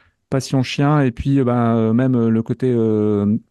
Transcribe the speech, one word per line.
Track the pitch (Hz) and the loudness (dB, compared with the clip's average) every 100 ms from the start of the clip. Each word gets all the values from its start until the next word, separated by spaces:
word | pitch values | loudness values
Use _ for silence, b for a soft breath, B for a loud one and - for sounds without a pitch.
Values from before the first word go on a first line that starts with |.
| b b _ | b b _
Passion | 135 - 135 | -6 -2 -2
Chien | 123 - 143 151 | -2 -2 0 2
et | 131 | 0
puis, | - 139 139 | -2 -2 0
euh, | |
ben, | 120 120 117 117 | 0 0 0 0
euh, | 110 | 0
même, | 113 131 123 | 0 0 0
euh, | 113 | 2
le | 113 | 0
côté, | 113 120 131 | -2 -4 -2
euh, | 120 113 107 107 104 104 110 - | 0 0 0 0 0 0 -2 -4